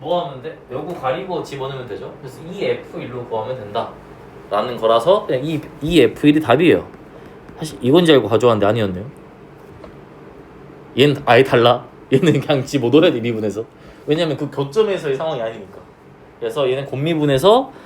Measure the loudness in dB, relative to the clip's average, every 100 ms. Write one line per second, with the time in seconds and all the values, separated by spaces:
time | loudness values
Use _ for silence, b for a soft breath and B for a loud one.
0 | -4 -2 -2 -10 -14 -14 -12 -10 -8 -8
1 | -4 -4 -4 -8 -8 -10 -10 -10 -10 -12
2 | -12 -14 -18 -16 -14 -6 -4 -4 -6 -14
3 | -12 -12 -8 -8 -6 -8 -8 -8 -8 -12
4 | -20 -20 -20 -20 -6 -4 -4 -2 2 2
5 | 4 2 2 -4 -4 -6 -8 -10 0 4
6 | 4 4 4 4 4 4 4 2 0 -16
7 | -20 B B B -20 -14 -12 -6 2 4
8 | 6 4 4 2 4 4 2 2 -2 -4
9 | -10 -16 -20 -20 -20 -20 -20 -20 -20 -20
10 | -20 -20 -20 -20 -20 -20 -20 -20 -12 2
11 | 2 2 4 4 6 4 4 2 -2 -20
12 | -2 2 2 0 0 -4 -2 -2 4 4
13 | 4 2 -4 -4 -4 -6 -10 -14 B B
14 | -4 -2 -2 -4 -6 -6 -6 -2 -2 -2
15 | -4 -4 -4 -6 -8 -10 -16 -20 -20 -20
16 | -20 -20 -20 -10 -8 -2 -2 -2 -4 -4
17 | -2 0 2 4 6 4 2 B